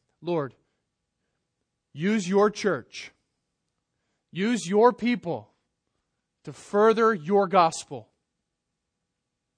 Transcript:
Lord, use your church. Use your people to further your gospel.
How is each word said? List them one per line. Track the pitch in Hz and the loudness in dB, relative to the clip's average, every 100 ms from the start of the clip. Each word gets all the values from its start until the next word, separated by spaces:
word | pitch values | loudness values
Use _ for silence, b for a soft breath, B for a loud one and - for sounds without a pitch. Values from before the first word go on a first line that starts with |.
| _ _ | _ _
Lord, | 165 170 135 - _ _ _ _ _ _ _ _ _ _ _ _ _ | -6 -4 -6 -10 _ _ _ _ _ _ _ _ _ _ _ _ _
use | 139 185 220 175 | -6 -2 -2 0
your | 196 208 | 2 2
church. | - 208 139 - - - _ _ _ _ _ _ _ _ _ _ _ _ | 0 -4 -4 -8 -18 -20 _ _ _ _ _ _ _ _ _ _ _ _
Use | 160 214 240 160 | -6 -2 -2 -2
your | 208 240 | 4 4
people | 240 233 226 175 123 104 _ _ _ _ _ _ _ _ _ | 2 -2 -4 -6 -10 -12 _ _ _ _ _ _ _ _ _
to | - | -20
further | - - 208 220 220 226 | -20 -4 2 4 4 2
your | 208 151 202 185 | 0 0 0 2
gospel. | 185 165 - - 131 - _ _ _ _ _ _ _ _ _ _ _ _ _ _ | 4 2 0 -12 -16 -18 _ _ _ _ _ _ _ _ _ _ _ _ _ _